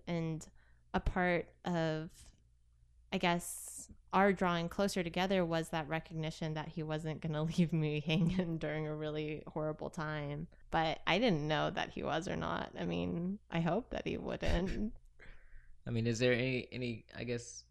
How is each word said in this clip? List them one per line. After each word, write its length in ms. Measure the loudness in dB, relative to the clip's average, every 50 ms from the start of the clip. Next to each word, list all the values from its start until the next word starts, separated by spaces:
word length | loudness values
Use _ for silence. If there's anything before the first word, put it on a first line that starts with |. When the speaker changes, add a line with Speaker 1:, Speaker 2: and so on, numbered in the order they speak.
| -6
Speaker 1:
And 380 | -4 -2 -2 0 -2 -4 -6 -8 -12 -18 -20 -20 -20 -20 -20 -8 _ -2
a 60 | 0
part 480 | 0 0 2 2 2 2 2 2 0 -4 -10 -10 -4
of, 440 | -2 0 2 2 0 0 -2 -4 -8 -12 -16 -20 -20 -20 -20 _ _ _ _ _ _ _ -20 -20 _ _ -20 -8 -4
I 60 | -2
guess, 720 | 2 2 2 2 2 0 -4 -10 -10 -12 -12 -12 -14 -14 -16 -18 -20 -6 2 4
our 180 | 6 6 6
drawing 380 | 6 4 4 2 2 2 0 -2
closer 340 | 0 0 0 2 2 0 0
together 400 | 0 0 0 2 4 4 4 4
was 260 | 4 2 0 0 0
that 200 | -2 -2 -2 -2
recognition 640 | -2 -4 -4 -4 -4 -4 -4 -4 -4 -4 -4 -2 -2
that 160 | -4 -4 -6
he 140 | -6 -6 -4
wasn't 380 | -2 -2 -2 -2 -4 -4 -4
gonna 220 | -2 -2 0 0 0
<laughs> 140 | 2 4
leave 160 | 4 4 4 4
me 280 | 2 2 2 0 0 0
hanging 520 | 2 4 4 4 4 4 2 0 0 -2
during 300 | -2 -2 -2 -2 -2 -2
a 80 | -2 -4
really 480 | -4 -4 -4 -2 -2 -2 -4 -4 -6 -8
horrible 420 | -8 -4 -2 -2 -2 -2 -4 -6 -6
time. 580 | -4 -4 -4 -2 -2 -2 -4 -4 -4 -6 -8 -10 -12 -18 -6 0
But 280 | 2 2 2 2 0 0 2
I 120 | 2 4 4
didn't 280 | 6 4 4 4 2
know 220 | 2 2 2 2 2
that 200 | 0 -2 -4 -4
he 120 | -4 -4 -2
was 240 | -2 0 0 -2
or 80 | -2 -4
not. 360 | -2 -2 -2 -2 -2 -4 -4 -6 -4
I 60 | -4
mean, 540 | -2 -2 -2 -2 -2 -2 -2 -2 -4 -4 -6 -6 -4
I 80 | -2 0
hope 280 | 2 2 2 0 -2 -2
that 140 | -4 -4 -4
he 100 | -4 -4
wouldn't. 760 | -4 -4 -4 -4 -2 0 2 2 2 2 0 -2 -2 -2 -4 -4 -8 -16 -20 -20 -20 -18 -18 -18 -16
Speaker 2:
<laughs> 480 | -16 -16 -18 -18 -16 -18 -16 -10 -6
I 40 | -2
mean, 160 | 0 2 2
is 100 | 2 2 4
there 140 | 4 4 4
any, 340 | 4 2 0 0 -2 -4 -6
any, 340 | -6 -6 -4 -4 -6 -6 -10 -12 -10
I 60 | -8 -4
guess, 400 | -4 -4 -4 -6 -10 -14 -16 -18 _